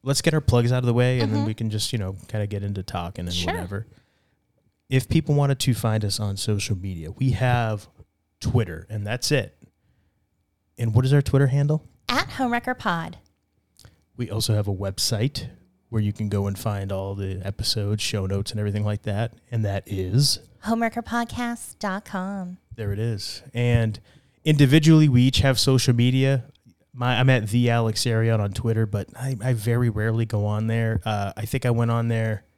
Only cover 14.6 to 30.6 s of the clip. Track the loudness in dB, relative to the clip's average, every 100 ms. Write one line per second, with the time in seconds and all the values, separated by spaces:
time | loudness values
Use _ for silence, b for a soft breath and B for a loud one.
14.6 | 0 -4 -6 -2 -2 0 -2 -2 -12 -16
15.6 | _ _ _ -2 -2 -2 -2 0 -2 -2
16.6 | -4 -4 -4 -6 -6 -6 -6 -6 -8 -6
17.6 | -4 -2 -2 -2 -2 -4 -2 -4 -4 -4
18.6 | -4 -2 -2 -4 -4 -4 -4 -8 _ -4
19.6 | -2 -4 -4 -6 0 2 2 -2 -8 _
20.6 | -4 -2 -2 -4 -6 -6 -6 -6 -8 -8
21.6 | -14 -8 -6 -6 -8 -8 -6 -8 -10 -12
22.6 | _ -8 -4 -2 -2 -4 -8 -12 -8 -2
23.6 | 2 4 2 -4 b b b b 2 6
24.6 | 6 6 8 8 8 6 4 4 2 4
25.6 | 4 4 4 4 4 4 2 0 -2 _
26.6 | _ _ _ -4 0 4 4 4 4 2
27.6 | 4 4 2 0 0 2 2 2 0 -2
28.6 | -2 0 0 -2 -6 -8 -6 -4 -2 -2
29.6 | 0 2 2 0 0 0 0 0 0 0